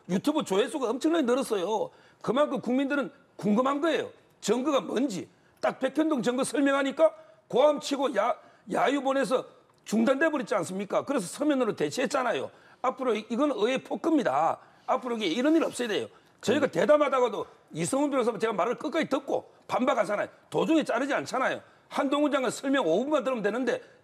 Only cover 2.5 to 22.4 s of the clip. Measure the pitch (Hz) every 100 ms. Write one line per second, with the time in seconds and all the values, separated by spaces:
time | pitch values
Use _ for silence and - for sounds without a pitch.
2.5 | 254 - 254 277 285 208 - _ - 196
3.5 | 208 262 285 330 240 110 - _ _ -
4.5 | 240 269 269 170 208 269 180 110 _ _
5.5 | _ - 196 254 262 311 285 233 247 262
6.5 | 302 277 277 277 - 320 - - - -
7.5 | 220 294 294 - 277 277 214 226 - -
8.5 | _ - - 185 285 262 269 226 233 -
9.5 | - _ _ - 214 233 269 330 302 220
10.5 | 214 165 190 202 165 - 277 170 - 294
11.5 | 277 233 - 156 - 254 269 247 151 107
12.5 | - - - 247 254 254 214 220 233 294
13.5 | 233 220 262 - 208 330 311 170 135 156
14.5 | - - _ - 240 247 233 202 185 277
15.5 | 320 220 - 240 175 113 - _ _ -
16.5 | 285 262 151 214 294 285 269 247 190 -
17.5 | - - 151 170 262 294 269 233 208 220
18.5 | 202 208 233 311 320 233 277 - - -
19.5 | _ - 202 247 247 185 208 127 - -
20.5 | 156 190 320 233 226 277 262 139 240 233
21.5 | 123 - _ - - 285 285 294 269